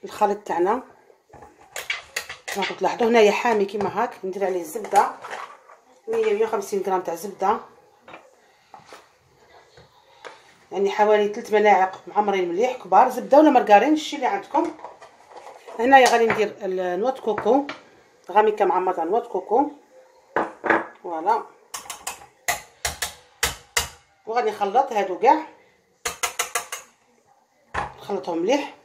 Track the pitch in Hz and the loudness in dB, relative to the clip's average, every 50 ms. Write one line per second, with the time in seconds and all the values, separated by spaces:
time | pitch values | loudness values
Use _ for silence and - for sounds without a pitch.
0 | - 190 - - 214 202 202 202 - - 170 170 175 190 226 262 - - - _ | -12 -14 -2 0 0 0 0 -4 -6 -6 -2 0 0 0 0 -2 -4 -14 -20 _
1 | _ _ - _ _ _ - - - - _ _ - _ - - - - - - | _ _ -20 _ _ _ -20 -20 -20 -20 _ _ -20 _ -16 -16 -10 -10 -12 -12
2 | - - - - - - - - _ - - 202 185 - 185 - 190 175 - - | -12 -14 -14 -14 -12 -12 -20 -18 _ -10 -8 -6 -6 -6 -6 -4 -4 -4 -2 0
3 | 240 226 233 233 214 202 202 - - 240 226 214 196 196 - 208 202 180 - 196 | 0 2 6 6 6 6 4 2 0 0 0 0 -2 -2 -4 -6 -6 -4 -4 -4
4 | 233 247 - - - 190 185 196 196 185 185 180 170 156 - 226 202 - - 202 | -6 -6 -6 -10 -10 -10 -6 -4 -4 -4 -4 -4 -6 -8 -10 -12 -8 0 2 2
5 | - - - - - - - - - - - - _ - - _ _ _ _ _ | 2 2 -2 -10 -16 -16 -14 -14 -14 -16 -18 -20 _ -20 -20 _ _ _ _ _
6 | _ 220 226 226 220 214 202 208 226 220 233 208 185 - 214 196 185 202 190 185 | _ -6 -2 -2 0 0 2 0 0 0 0 -4 -6 -4 -6 -4 -2 -2 -2 -2
7 | 185 - 165 170 - 202 185 - 196 190 226 233 - - - - _ _ _ _ | -2 -4 -8 -8 -10 -14 -8 -4 -2 0 0 -2 -4 -14 -20 -20 _ _ _ _
8 | _ - - - _ _ _ _ _ _ _ _ _ _ - - - - - - | _ -20 -20 -20 _ _ _ _ _ _ _ _ _ _ -20 -20 -20 -20 -20 -20
9 | _ _ _ _ _ _ _ _ _ _ - - _ _ _ - - _ _ _ | _ _ _ _ _ _ _ _ _ _ -20 -20 _ _ _ -20 -20 _ _ _
10 | _ _ _ _ _ - - - _ _ _ _ _ _ 165 185 202 196 196 - | _ _ _ _ _ -20 -20 -20 _ _ _ _ _ _ -4 -2 -2 -2 2 2
11 | 208 208 214 208 208 202 208 233 - - 208 208 208 208 196 185 190 185 - - | 4 4 4 4 2 0 -2 -6 -6 0 2 4 6 6 6 6 4 0 -2 -12
12 | - 175 175 202 214 202 196 190 180 175 170 180 233 254 254 - - 180 185 196 | -18 -6 -2 -2 0 0 0 0 -2 -2 0 0 0 0 -2 -6 -4 2 4 4
13 | 247 254 - 247 208 196 262 294 311 302 262 247 208 202 208 202 220 294 311 302 | 4 4 0 -6 0 6 6 8 8 8 6 4 6 8 8 8 8 6 0 0
14 | - - - 277 254 220 196 196 - - - 320 339 320 - - - - - - | -2 -8 -8 -4 -4 -2 -4 -4 -8 -2 -2 -2 -2 -2 -6 -12 -18 -20 -20 -20
15 | - - _ _ _ _ - - - - - - - - - - 226 262 277 269 | -20 -20 _ _ _ _ -20 -20 -20 -20 -20 -20 -20 -18 -8 -2 2 6 8 8
16 | 254 - 226 233 233 226 202 202 208 208 - - 214 190 185 185 185 180 180 180 | 8 8 6 4 2 2 2 0 -2 -4 -4 -8 -8 -6 -6 -4 -4 -4 -4 -2
17 | 214 254 262 - - 226 208 208 - 208 240 285 285 285 - - - - - - | -2 -4 -4 -4 -4 -4 -4 -2 2 2 2 2 2 -2 -10 -16 -18 -20 -20 -20
18 | _ _ _ _ _ - 180 208 220 220 208 - 208 180 170 185 185 185 180 175 | _ _ _ _ _ 0 2 4 4 4 2 2 0 2 2 0 0 -2 -2 -4
19 | 165 165 196 233 233 - - 185 180 - 202 247 294 302 - - _ _ _ - | -4 -2 -2 -4 -4 -4 -8 -10 -6 0 0 0 0 0 -6 -16 _ _ _ -20
20 | - _ _ _ _ _ _ - - - - - - - - - - - - _ | -20 _ _ _ _ _ _ -6 -6 -6 -10 -12 -2 -2 -2 -2 -2 -8 -16 _
21 | - 180 170 160 165 196 226 - - - - _ _ _ - - - - - - | -12 -10 -8 -4 -2 0 -2 -2 -2 -10 -20 _ _ _ -18 -18 -16 -16 -18 -16
22 | - - - - - - _ _ _ - - - - - _ _ _ - - - | -14 -16 -16 -16 -20 -20 _ _ _ -6 -6 -6 -8 -20 _ _ _ -10 -8 -8
23 | - - - - _ _ _ _ - - - - - _ _ - - - - - | -12 -12 -12 -20 _ _ _ _ -8 -8 -8 -10 -20 _ _ -6 -6 -6 -12 -20
24 | _ _ _ _ _ - - - - 214 202 - 208 196 196 247 277 - 240 208 | _ _ _ _ _ -6 -4 -2 -2 -2 -4 -4 -6 0 0 0 0 0 -2 -4
25 | 196 190 185 165 202 247 311 311 311 - - _ _ _ _ _ _ _ _ _ | -4 -4 -4 0 2 2 2 2 0 -10 -18 _ _ _ _ _ _ _ _ _
26 | _ - - - - - - - - - - - - - - - - _ _ _ | _ -10 -8 -6 -10 -10 -8 -10 -10 -8 -8 -10 -10 -10 -16 -18 -18 _ _ _
27 | _ _ _ _ _ _ _ _ _ _ _ _ _ _ - - - - - - | _ _ _ _ _ _ _ _ _ _ _ _ _ _ -10 -10 -10 -10 -14 -18
28 | - - 202 185 - 190 170 165 170 196 269 294 - - - _ | -10 -8 -8 -8 -6 -6 -6 -4 -2 0 0 -2 -2 -8 -14 _